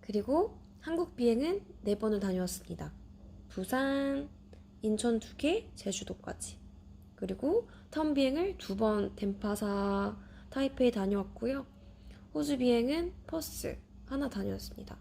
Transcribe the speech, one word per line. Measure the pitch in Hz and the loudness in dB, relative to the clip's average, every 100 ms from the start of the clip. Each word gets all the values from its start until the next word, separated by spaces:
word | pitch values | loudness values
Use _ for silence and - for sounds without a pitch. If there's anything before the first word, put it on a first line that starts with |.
그리고 | - 208 202 294 427 - - - | 0 -2 2 4 2 -2 -18 -14
한국 | - 330 349 - | -4 -2 -2 2
비행은 | 240 226 302 403 - - | 4 4 2 0 -4 -6
네 | 202 208 | 0 0
번을 | 220 208 | 2 2
다녀왔습니다. | 196 185 180 - - 170 151 - - - - - - | 2 0 0 -4 -10 -8 -8 -10 -18 -18 -18 -16 -10
부산, | - 185 254 269 277 277 277 285 - - - - - | -6 0 2 4 2 2 0 -4 -12 -20 -20 -20 -4
인천 | 214 214 240 226 | 0 2 4 2
두 | - - | 0 -2
개, | 285 403 - | 2 2 -2
제주도까지. | - - 190 - 185 - - - - - - - - - - | -8 -6 -4 -6 -10 -8 -10 -10 -12 -18 -20 -18 -20 -20 -8
그리고 | 190 190 269 415 466 - - | -4 0 2 2 2 -14 -6
턴 | 294 311 | 0 2
비행을 | 285 269 285 381 370 | 6 4 4 0 -2
두 | - 196 | -4 2
번 | 220 214 202 - | 4 4 0 0
덴파사, | 202 196 208 208 208 202 196 196 202 208 - - - | -2 0 -2 0 0 2 2 2 0 -2 -12 -18 -8
타이페이 | 269 269 269 247 | 0 0 4 4
다녀왔고요. | 233 190 202 196 - 233 269 262 - - - - - - | 4 2 2 0 -4 -2 -2 -6 -16 -20 -18 -18 -18 -8
호주 | 302 294 277 | -2 0 4
비행은 | 247 233 240 311 349 - - | 6 6 4 2 0 -6 -6
퍼스 | 320 302 - - - - - | -6 -4 -6 -6 -8 -12 -20
하나 | - 269 277 | -6 -2 -2
다녀왔습니다. | 202 196 196 - - 202 - | -2 -4 -4 -8 -12 -12 -14